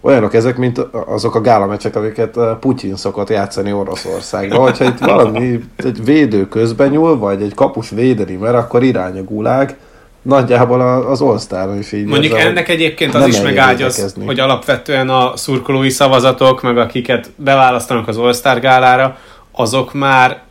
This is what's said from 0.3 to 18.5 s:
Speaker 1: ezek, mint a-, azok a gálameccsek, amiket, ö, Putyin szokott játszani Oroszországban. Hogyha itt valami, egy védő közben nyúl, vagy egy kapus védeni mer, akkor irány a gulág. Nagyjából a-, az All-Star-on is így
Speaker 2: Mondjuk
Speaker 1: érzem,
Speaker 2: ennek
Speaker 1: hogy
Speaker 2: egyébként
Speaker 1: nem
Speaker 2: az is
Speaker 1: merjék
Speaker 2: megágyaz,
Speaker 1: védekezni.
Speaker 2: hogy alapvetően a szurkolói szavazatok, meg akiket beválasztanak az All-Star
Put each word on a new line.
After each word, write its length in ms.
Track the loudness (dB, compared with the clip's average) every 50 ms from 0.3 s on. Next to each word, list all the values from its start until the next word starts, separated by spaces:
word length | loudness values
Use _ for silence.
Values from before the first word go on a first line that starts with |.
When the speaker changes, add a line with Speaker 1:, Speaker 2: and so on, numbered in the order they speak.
| 2
Speaker 1:
ezek, 220 | 2 2 0 -2
mint 220 | -2 -2 -2 -2 -4
a-, 260 | -6 -6 -6 -10 -6
azok 280 | -6 -6 -4 -4 -2 -2
a 60 | 0
gálameccsek, 560 | 2 2 2 2 2 0 -4 -4 -6 -6 -4
amiket, 400 | -4 -4 -4 -4 -4 -6 -4 -2
ö, 160 | -2 -2 -2 -2 -2
Putyin 360 | -2 -2 -2 -2 -4 -8 -8
szokott 320 | -6 -8 -8 -6 -6 -4 -2
játszani 420 | -2 -2 -2 -4 -6 -6 -4 -4
Oroszországban. 840 | -4 -4 -4 -6 -8 -10 -8 -8 -10 -10 -8 -8 -8 -6 -4 0 2 2
Hogyha 260 | 4 4 2 2 0
itt 140 | 0 0 0
valami, 640 | 0 2 4 4 4 2 2 -2 -2 -2 -2 -4 -6 -10 -12
egy 280 | -6 -6 -6 -4 -4 0
védő 440 | 2 4 4 4 2 2 0 -2 -2
közben 400 | -2 0 0 0 2 0 0 2
nyúl, 300 | 2 2 2 2 2 2
vagy 240 | 0 -2 -2 -2
egy 120 | -4 -6 0
kapus 360 | 0 0 0 0 -6 -10 -8
védeni 440 | -4 0 2 2 2 0 -2 -6 -6
mer, 200 | -6 -2 0 0
akkor 280 | 0 0 0 0 2
irány 360 | 2 2 0 0 -4 -6 -8 -10
a 40 |
gulág. 540 | -10 -8 -8 -4 -2 0 0 0 0 -2 -4 -16 -20 -20 _ -20 _ _ _ _
Nagyjából 580 | _ 2 2 2 4 4 4 2 4 4 2 2
a-, 300 | 2 2 2 0 0 -2
az 100 | -2 0
All-Star-on 580 | 2 0 0 0 -2 -6 -6 -6 -4 -4 -6 -8
is 140 | -8 -6
így 120 | -6 -6 -4
Speaker 2:
Mondjuk 280 | 0 0 0 0 2
Speaker 1:
érzem, 160 | 0 2 0 0
Speaker 2:
ennek 180 | 0 -2 -2
Speaker 1:
hogy 80 | -2 -2
Speaker 2:
egyébként 380 | 0 0 -2 -2 -2 -4 0
Speaker 1:
nem 100 | 2 2
Speaker 2:
az 60 | 4 4
is 60 | 4 2
Speaker 1:
merjék 140 | 2 0 2
Speaker 2:
megágyaz, 380 | 4 4 2 2 2 -2 -4 -2
Speaker 1:
védekezni. 280 | -4 -6 -6 -6 -8 -6
Speaker 2:
hogy 140 | -6 -2 0
alapvetően 680 | 0 0 0 -2 0 -2 -2 -2 -2 -4 -2 -2 0 0
a 280 | 2 2 2 0 -2
szurkolói 540 | -6 -6 -4 -4 -4 -2 -2 -2 0 0 0
szavazatok, 720 | 2 2 2 4 4 4 4 2 2 4 4 4 4 2
meg 160 | 0 0 0 0
akiket 520 | 0 0 -2 -6 -2 -2 -2 -2 -2 -8 -18
beválasztanak 720 | -6 0 2 4 4 4 4 4 0 -2 -2 -4 -4 -2 -4
az 80 | -4
All-Star 440 | 0 0 0 0 0 0 0